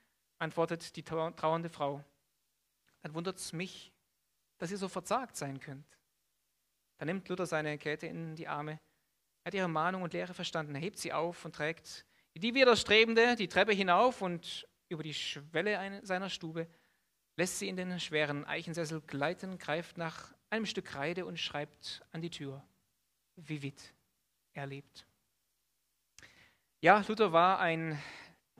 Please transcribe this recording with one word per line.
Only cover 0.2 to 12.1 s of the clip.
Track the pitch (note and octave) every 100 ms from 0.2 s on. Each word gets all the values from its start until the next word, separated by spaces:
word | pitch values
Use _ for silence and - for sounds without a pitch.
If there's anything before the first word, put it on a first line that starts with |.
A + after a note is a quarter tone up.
| _ -
antwortet | D#3+ E3+ E3 E3 - -
die |
trau-, | - D#3+ D#3+
trauernde | E3 D#3+ E3 E3+
Frau, | E3 C#3+ C#3+ - _ _ _ _ _ _ _ _ _
„dann | E3+
wundert's | D#3 F3 F3+ -
mich, | D#3+ F#3 - - _ _ _ _ _ _ _
dass | E3+
ihr | G3+
so | F#3
verzagt | F#3 F3 A3+ B3+ -
sein | C#3+ C3+
könnt.“ | - C#3 D#3 _ _ _ _ _ _ _ _ _ _ _
Dann | D3+
nimmt | F#3+ F#3
Luther | F3+ F3
seine | D#3 D3+ D3
Käthe | D#3 D#3 E3
in | E3 E3 D#3
die | D#3
Arme. | D3 D3+ D#3 _ _ _ _ _ _
Er | -
hat |
ihre | G3 F3+
Mahnung | D#3 E3 F#3+
und | F3
Lehre | F3 F3+
verstanden. | F3+ F3 E3+ D3+
Er | C#3
hebt | E3+ -
sie | -
auf | D3 E3+ E3+ E3+
und | -
trägt | D3+ E3 - - -